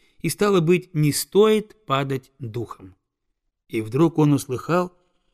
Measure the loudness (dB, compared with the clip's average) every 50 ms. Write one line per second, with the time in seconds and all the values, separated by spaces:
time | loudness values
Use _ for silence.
0 | _ _ _ _ -6 -6 -4 -2 0 2 2 2 2 2 2 0 0 -4 -2 0
1 | 0 0 0 -2 -4 -2 2 4 4 4 4 2 -2 -4 -14 _ _ -4 -2 -2
2 | -2 -2 -6 -8 -8 _ _ -16 -14 -10 -8 -10 -10 -10 -12 -18 -20 -20 -20 _
3 | _ _ _ _ _ _ _ _ _ _ _ _ _ -10 -8 -8 -6 -4 0 0
4 | 0 2 2 2 2 2 2 0 -2 -4 -8 -8 -6 -2 -2 -2 -2 -4 _ _
5 | _ _ _ _ _ _